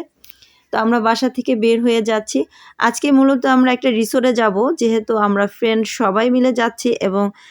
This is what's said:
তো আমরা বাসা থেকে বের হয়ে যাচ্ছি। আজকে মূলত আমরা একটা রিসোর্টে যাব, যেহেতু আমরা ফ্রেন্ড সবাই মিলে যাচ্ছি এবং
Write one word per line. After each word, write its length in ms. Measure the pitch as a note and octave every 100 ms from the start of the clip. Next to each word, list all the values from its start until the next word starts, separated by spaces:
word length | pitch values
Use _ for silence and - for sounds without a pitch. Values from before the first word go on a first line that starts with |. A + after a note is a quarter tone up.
| - _ - _ _ _ _
তো 80 | A3
আমরা 200 | A3 A#3+
বাসা 280 | A3 A#3 B3+
থেকে 240 | B3+ C4+ A#3
বের 220 | A3+ A#3
হয়ে 180 | A#3+ A3+
যাচ্ছি। 360 | A3 G#3+ G#3+ C4+ - - - -
আজকে 300 | A#3+ - C#4+
মূলত 300 | C4+ C4+ C4 C4+
আমরা 240 | B3+ B3+
একটা 180 | B3 C4
রিসোর্টে 420 | A3 A3 C4 B3+
যাব, 240 | A#3 A3 F#3+ C4 E4
যেহেতু 340 | A#3 A3+ A3 A3
আমরা 300 | G#3 G3+ G3+
ফ্রেন্ড 360 | - A3+ A3 G#3+
সবাই 360 | - G3+ G3+ B3
মিলে 200 | B3 B3+
যাচ্ছি 360 | A#3+ A#3 - A#3+ -
এবং 240 | F#3+ G3 G3+ - -